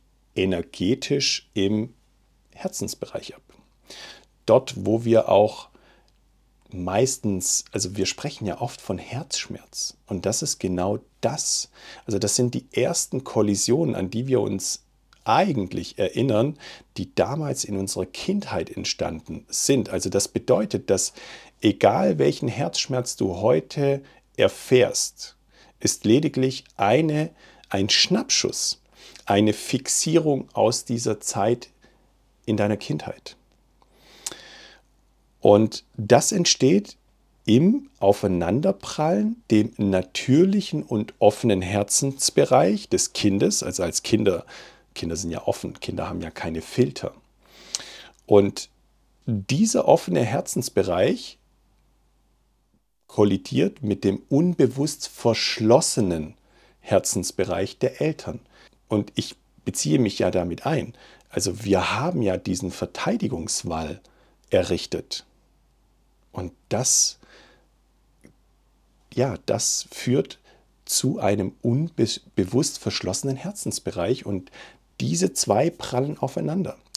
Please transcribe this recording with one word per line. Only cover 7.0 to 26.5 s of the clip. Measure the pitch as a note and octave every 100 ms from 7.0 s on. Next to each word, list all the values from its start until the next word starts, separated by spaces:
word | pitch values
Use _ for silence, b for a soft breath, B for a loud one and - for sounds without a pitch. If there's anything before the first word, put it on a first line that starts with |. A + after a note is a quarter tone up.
| B2+ - G#2+ F#2 - - -
also | G#2 F#2
wir | G2
sprechen | F#2 - D3 -
ja | G#2 D#2+
oft | B2 -
von | - F#2
Herzschmerz | - B2 E3 - - - - - - -
und | - F#2+
das | G2 -
ist | D3 -
genau | F#2+ F2+ F#2 G#2 - -
das. | A#2 D3+ - - - B B B
Also | B G2+
das | G2+
sind | - B2
die | B2 -
ersten | - C3 E3+ - C3+
Kollisionen, | - A#2 G#2 G2+ - C3+ D#3
an | G#2 F#2
die | G#2+ C3+
wir | B2
uns | G#2 G2 - - _ _ _ _
eigentlich | - B2+ G3 C3+ F2+ G2 - -
erinnern, | F#2 - C3 G#2+ C#3 D#3 B B B
die | - -
damals | - F#2 D3 D3 B2+
in | - G2
unserer | G2 -
Kindheit | F#2 - - G3+ - F#2+ E2
entstanden | - - - E2 D#2+ - D#2+ -
sind. | - - C#3 -
Also | F2+ F#2
das | G2 -
bedeutet, | A2 - B2+ G#3 - -
dass | G2 - - B B B B
egal | G#2+ - - C3 G3+ D#3+
welchen | C#3 - C3
Herzschmerz | A2+ E3+ - - C3 B2+
du | - G2 F2+
heute | A2 D#3 - - C#3 C#3 B B _ -
erfährst, | G2 - - B2+ A#2 - - - - _ _ b b b
ist | - -
lediglich | - C#3 D#3 C3 C3